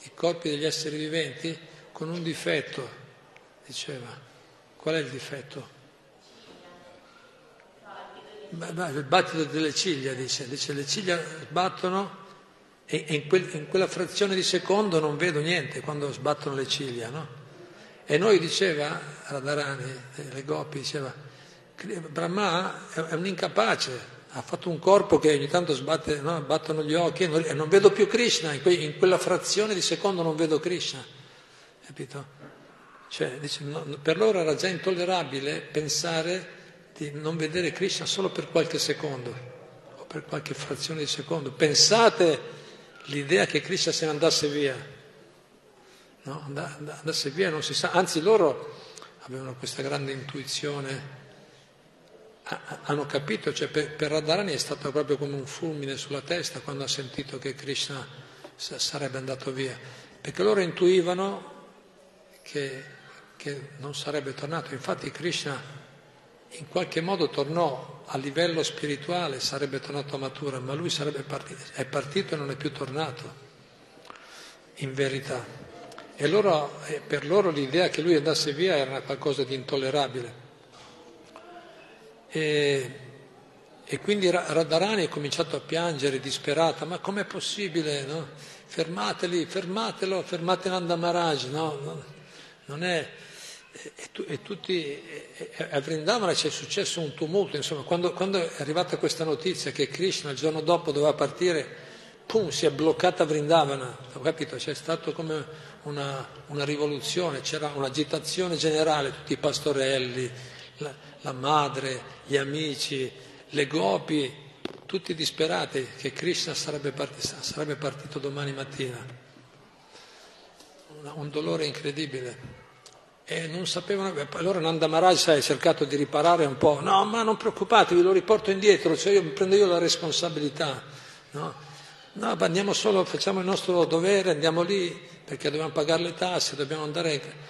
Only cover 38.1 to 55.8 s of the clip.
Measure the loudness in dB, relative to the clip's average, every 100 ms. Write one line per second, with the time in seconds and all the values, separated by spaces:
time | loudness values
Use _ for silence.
38.1 | 0 0 -2 0 2 2 0 0 -2 -4
39.1 | -6 -8 -10 -12 -16 -20 -20 -20 -20 -12
40.1 | -12 -8 -8 -6 -8 -8 -6 -6 -4 -4
41.1 | -4 -4 -4 -4 2 4 8 8 10 8
42.1 | 8 6 6 -2 -14 -16 -20 -20 -16 -8
43.1 | -4 2 4 4 2 0 0 0 0 0
44.1 | 4 4 4 2 2 0 -2 -10 -18 -20
45.1 | -20 -20 -20 _ _ -20 -20 -20 -20 -20
46.1 | -16 -12 -10 -8 -8 -8 -10 -12 -8 -4
47.1 | -2 -2 0 0 0 -2 -2 2 2 2
48.1 | 2 6 8 6 2 -6 -14 -18 -20 -20
49.1 | -18 -12 -10 -10 -10 -8 -6 -4 -4 -4
50.1 | -8 -8 -10 -6 -4 -4 -4 -6 -8 -10
51.1 | -16 -20 -20 -20 -20 -20 _ _ _ -20
52.1 | -20 -20 -16 -10 -10 -10 -10 -2 -2 0
53.1 | -2 -2 -2 -2 -2 -2 0 -2 -2 0
54.1 | 0 2 2 0 -2 -4 -4 -2 0 0
55.1 | 0 -2 -6 -8 -6 -6 -4